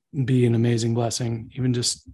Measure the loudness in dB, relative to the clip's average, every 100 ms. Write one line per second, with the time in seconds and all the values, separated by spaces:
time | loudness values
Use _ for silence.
0 | _ -4 0 2 4 4 2 2 0 0
1 | -2 -2 -4 -6 -8 -4 -2 0 -2 -6
2 | -12